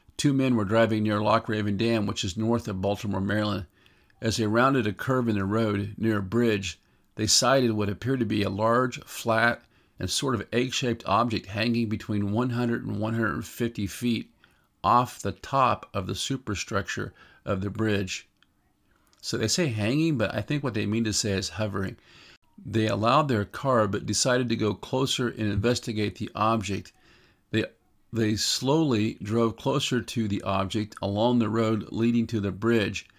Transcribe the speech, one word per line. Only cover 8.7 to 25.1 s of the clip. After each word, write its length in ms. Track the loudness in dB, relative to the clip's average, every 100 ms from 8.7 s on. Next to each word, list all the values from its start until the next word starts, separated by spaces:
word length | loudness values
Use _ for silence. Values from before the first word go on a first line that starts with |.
| 2 0 -4
flat, 640 | -12 -8 0 2 2 2 -6 _ _ -8
and 100 | -4
sort 280 | -2 0 -2
of 100 | 0
egg-shaped 500 | 0 0 0 -2 -2
object 420 | 0 2 2 -2 -4
hanging 420 | -2 0 0 0
between 420 | -2 -2 -2 0
one 200 | 0 0
hundred 360 | 0 -2 -2 -4
and 140 | -4
one 140 | -2
hundred 300 | 0 0 -2
fifty 420 | -6 -4 -4 -2 -6
feet 440 | -4 -2 -2 -4 _ _ _ _ _
off 360 | 2 2 2 -4
the 120 | -8
top 560 | -8 -4 0 2 0 -4
of 140 | -6 -6
the 80 |
superstructure 1000 | -4 -4 -6 -4 -6 -4 -4 -4 -6 -8 -12 -20 -12
of 160 | -6 -4
the 100 | -4
bridge." 580 | -2 0 0 -2 -6 -12 _ _ _ _ _ _ _ _ _
So 160 | -6 -2
they 120 | 0
say 180 | 0 0
hanging, 500 | 0 0 2 2 2
but 160 | 0
I 100 | -2
think 200 | -2 -2
what 120 | -2
they 120 | -2 0
mean 160 | 0
to 80 | 0
say 200 | 0 0
is 160 | 0 -2
hovering. 480 | -4 -4 -2 -4 -8 _ -20 -20 -20 _ -18
They 240 | -6 0 0
allowed 400 | 2 4 4 4
their 160 | 2
car, 420 | 0 -4 0 2 2
but 180 | 0
decided 440 | -2 0 2 2 2
to 80 | 0
go 180 | 0
closer 540 | -2 -4 -2 0